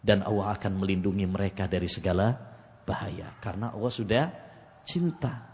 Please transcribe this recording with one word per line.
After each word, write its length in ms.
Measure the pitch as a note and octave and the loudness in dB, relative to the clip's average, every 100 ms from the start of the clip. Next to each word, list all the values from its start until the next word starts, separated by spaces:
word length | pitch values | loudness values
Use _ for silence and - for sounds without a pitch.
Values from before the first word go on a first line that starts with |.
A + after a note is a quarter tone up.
Dan 180 | G#2+ G#2 | 6 4
Allah 300 | F#2+ G#2 G2 | 4 0 0
akan 240 | G#2 G2+ G2 | -2 -2 0
melindungi 460 | F#2+ F#2+ F#2+ F#2+ F#2 | 2 2 2 0 0
mereka 380 | F#2 G2 - | 0 0 0
dari 240 | F#2 F2+ F2 | 0 0 0
segala 460 | - F#2+ F2+ G#2 C3 - - - - | -2 2 4 4 2 -6 -20 -20 -14
bahaya. 500 | - - - - E2+ - | -6 -4 -4 -8 -12 -10
Karena 300 | G#2+ F2+ A#2 | -8 -4 -6
Allah 160 | G#2 A#2 | -2 -4
sudah 340 | A#2 G#2 A2+ D#3+ - - - - - | -2 2 2 2 -4 -18 -20 -20 -16
cinta. 580 | - F3 E3+ D#3+ B2+ A#2+ A#2 | -6 0 0 0 -4 -6 -12